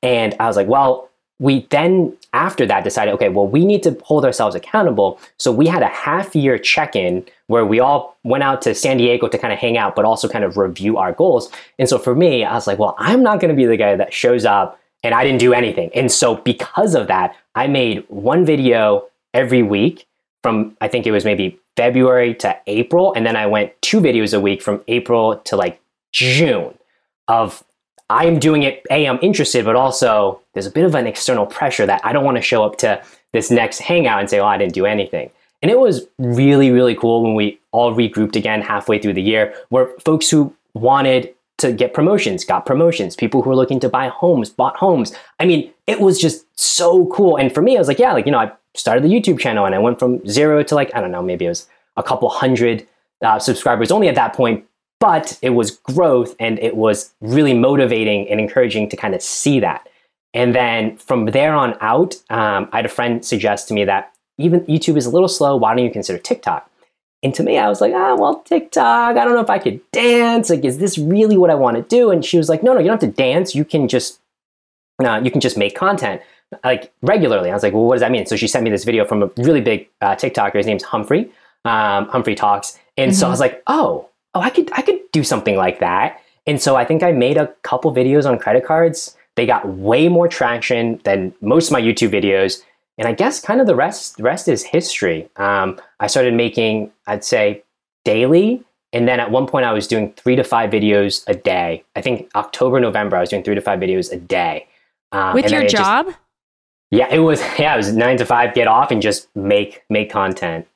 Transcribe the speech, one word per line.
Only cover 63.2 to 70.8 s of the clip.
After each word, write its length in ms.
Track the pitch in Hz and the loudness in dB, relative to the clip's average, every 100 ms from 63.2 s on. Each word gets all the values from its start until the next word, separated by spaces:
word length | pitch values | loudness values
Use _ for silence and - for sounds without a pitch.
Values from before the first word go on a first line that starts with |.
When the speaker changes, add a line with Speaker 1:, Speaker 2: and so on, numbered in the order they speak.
| - | -4
Speaker 1:
suggest 420 | 110 107 104 - | -2 -2 -2 -4
to 40 | |
me 100 | 107 | -2
that 300 | 98 98 - _ _ - | 0 0 -4 _ _ -4
even 240 | 156 170 | 2 2
YouTube 340 | 170 156 151 151 | 2 -2 2 0
is 100 | 120 | 2
a 40 | |
little 180 | 160 185 | 2 2
slow. 300 | 190 143 139 | 0 0 2
Why 180 | 110 117 | 2 0
don't 80 | |
you 60 | 123 | 0
consider 280 | 107 98 90 | -4 -8 -8
TikTok? 500 | - - - 78 - _ _ _ _ _ | -4 -4 -4 -6 -10 _ _ _ _ _
And 120 | 135 131 | -6 -4
to 80 | |
me, 140 | - - | -2 0
I 100 | 107 | 0
was 140 | 101 | 0
like, 120 | - | 0
"Ah, 220 | - - - | 0 0 0
well, 200 | - 311 - | 0 -2 -2
TikTok, 720 | 339 - - 233 233 240 233 | -4 -2 0 2 2 2 2
I 80 | 240 | 2
don't 80 | 240 | 0
know 60 | |
if 80 | 214 | 0
I 80 | 202 | -2
could 240 | - 95 _ | -2 -6 _
dance. 580 | - 240 240 233 233 226 | 0 2 4 2 0 0
Like, 140 | 165 | 0
is 140 | 139 | 0
this 200 | 139 | -2